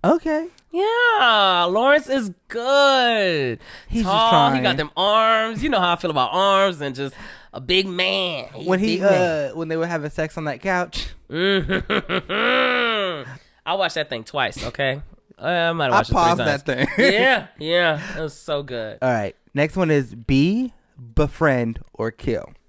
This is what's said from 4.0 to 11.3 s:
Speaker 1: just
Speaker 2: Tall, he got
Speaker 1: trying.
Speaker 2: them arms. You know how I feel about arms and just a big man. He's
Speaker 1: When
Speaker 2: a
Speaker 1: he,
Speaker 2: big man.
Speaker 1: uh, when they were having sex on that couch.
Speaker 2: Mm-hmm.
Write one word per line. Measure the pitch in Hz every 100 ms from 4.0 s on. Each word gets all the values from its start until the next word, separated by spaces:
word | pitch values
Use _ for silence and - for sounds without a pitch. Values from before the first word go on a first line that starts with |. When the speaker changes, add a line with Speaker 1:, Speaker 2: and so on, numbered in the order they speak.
Speaker 1:
just | 196
Speaker 2:
Tall, | 202 226 160 143
he | 131
got |
Speaker 1:
trying. | 127 139
Speaker 2:
them | 151 -
arms. | 196 214 220 226 220 220
You | 294
know | 233
how | 180
I | 175
feel | 175
about | 151 123
arms | 175 196 196 196 170
and | 143
just | 127 139 - - - -
a | -
big | 131 185 196
man. | 175 185 196 180 147 -
He's | - 156
Speaker 1:
When | 185
Speaker 2:
a |
Speaker 1:
he, | 214 202
Speaker 2:
big |
man. | 196 185 180 156 139
Speaker 1:
uh, | 160
when | 160
they | 160
were | 165
having | 170 151
sex | - 156 -
on | 151
that | 123
couch. | 190 180 175 - - -
Speaker 2:
Mm-hmm. | _